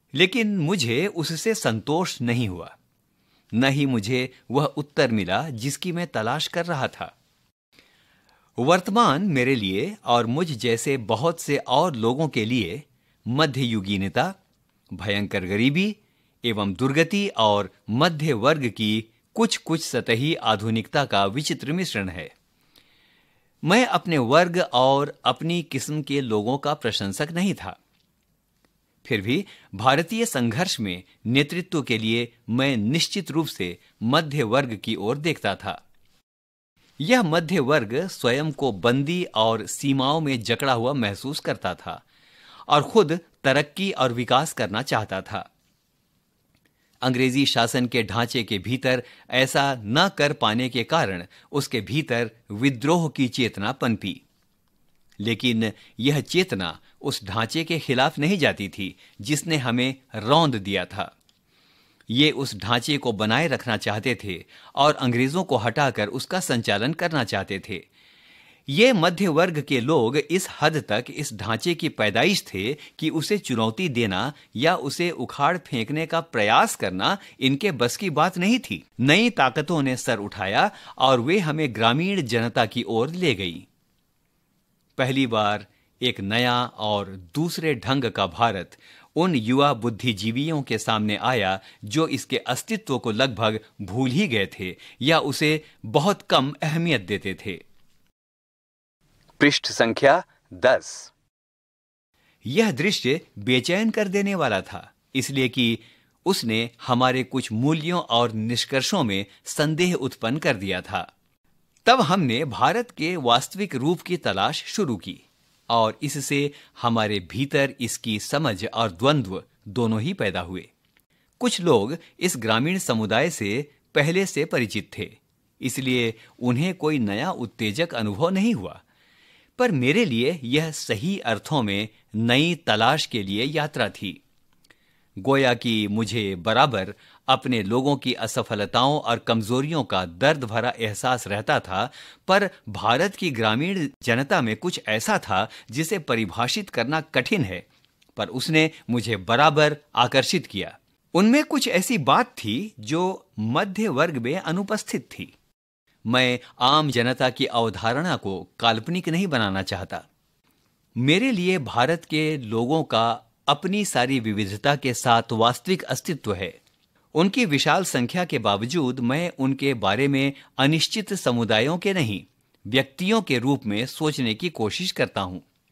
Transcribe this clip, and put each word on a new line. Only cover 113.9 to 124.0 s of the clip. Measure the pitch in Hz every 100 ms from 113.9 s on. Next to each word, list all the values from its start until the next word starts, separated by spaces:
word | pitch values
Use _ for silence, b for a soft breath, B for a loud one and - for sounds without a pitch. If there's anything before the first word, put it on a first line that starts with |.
| 170
की | - 175
तलाश | 117 95 110 156
शुरू | - - 175 104
की | - 80 _ _ _ _ -
और | 117 110 110
इससे | 147 143 135 143 143 143 B -
हमारे | 120 113 107 104
भीतर | 85 90 139 147 139 -
इसकी | 117 - 113 104
समझ | - 143 156 98 107
और | - 117
द्वंद्व | 85 131 151 95 92 - _ -
दोनों | 98 117 110
ही | 123
पैदा | 196 107 90
हुए। | 87 92 - _ _ _ _ _ _ _
कुछ | 247 -
लोग | 175 120 104 160 B _
इस | 180 127
ग्रामीण | 110 110 147 185
समुदाय | - 113 107 110 165
से | - 101 113 143 b _
पहले | 156